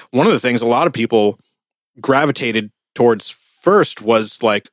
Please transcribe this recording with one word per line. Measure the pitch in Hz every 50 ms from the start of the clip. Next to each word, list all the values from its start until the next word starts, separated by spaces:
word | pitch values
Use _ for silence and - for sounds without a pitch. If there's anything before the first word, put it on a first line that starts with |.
| - -
one | - 127 160
of | 226
the | 185 117
things | - 123 120 117
a | 117
lot | 117 120 131 165
of | 170 -
people | - 117 110 120 110 104 104 98 _ _ _ _ _ _ _ _ _ _ _ _ 127
gravitated | - - 131 139 151 143 131 - 135 120 110 113 107 107 _ _ _ _ -
towards | - 120 120 113 101 - -
first | - - - - - - - 175 202 208 165 - - -
was | 104 110 117 110 107 101 - -
like | 120 110 104 104 - -